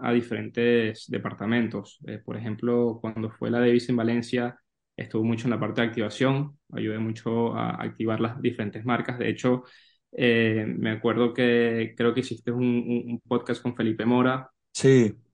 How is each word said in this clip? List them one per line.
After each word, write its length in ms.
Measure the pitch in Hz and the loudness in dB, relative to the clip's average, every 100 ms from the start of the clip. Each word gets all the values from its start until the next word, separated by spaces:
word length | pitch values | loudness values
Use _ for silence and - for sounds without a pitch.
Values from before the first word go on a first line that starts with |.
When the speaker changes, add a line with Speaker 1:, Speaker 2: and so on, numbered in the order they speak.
Speaker 1:
a 100 | 123 | 0
diferentes 960 | 120 117 110 110 117 120 120 110 107 - | 0 0 -4 -4 0 2 4 2 -4 -6
departamentos. 920 | 113 110 101 101 117 110 107 98 - - | -6 -6 -6 0 2 0 -2 -10 -14 -12
Eh, 120 | 107 | -12
por 120 | - 113 | -10 -10
ejemplo, 640 | 113 107 120 120 120 117 | -8 -4 0 2 2 -2
cuando 300 | 110 113 110 | -6 -6 -8
fue 200 | - 113 | -6 -2
la 100 | 120 | 2
Davis 280 | 120 120 - | 4 4 4
en 80 | 120 | 0
Valencia, 640 | 113 120 117 123 120 - _ _ _ - | 0 0 -2 -2 -2 -6 _ _ _ -14
estuve 280 | - 113 | -6 -2
mucho 220 | 113 113 127 | 0 0 -2
en 20 | |
la 80 | 110 | -2
parte 200 | 107 104 | -2 0
de 60 | 117 | -2
activación, 680 | 113 104 - 131 135 147 - _ | 0 -4 0 0 2 -2 -8 _
ayudé 260 | 117 110 107 | -6 -4 -4
mucho 580 | 110 110 117 113 117 110 | -4 -6 -4 0 0 -2
a 260 | 113 - | -4 -4
activar 380 | 117 - 110 110 | -6 -4 -2 -2
las 200 | 113 113 | -2 -2
diferentes 420 | 123 - 104 110 | -4 -2 -6 -6
marcas. 340 | 113 117 117 123 | -2 -2 -2 -4
De 100 | 113 | -4
hecho, 340 | 107 127 123 - - _ _ _ | -2 0 0 -2 -20 _ _ _
eh, 540 | - 123 117 113 110 110 | 0 2 4 4 2 -2
me 220 | 117 113 | -2 -2
acuerdo 400 | 110 120 110 120 | -2 0 2 2
que 600 | 120 123 120 117 117 113 - | 2 2 4 2 0 -4 0
creo 180 | 120 | 0
que 60 | 120 | 0
hiciste 300 | 123 110 - | -2 -6 -4
un, 120 | 120 | 0
un, 400 | 123 120 120 120 120 | 2 2 0 -2 -4
un 80 | 117 | -8
podcast 420 | - 120 - 120 | -2 -2 -2 -4
con 140 | 120 120 | -4 -2
Felipe 280 | 113 110 110 | 0 0 2
Mora. 440 | 123 127 131 - _ _ | 4 4 0 -6 _ _
Speaker 2:
Sí. 420 | - 135 135 110 - _ | 2 6 8 6 2 _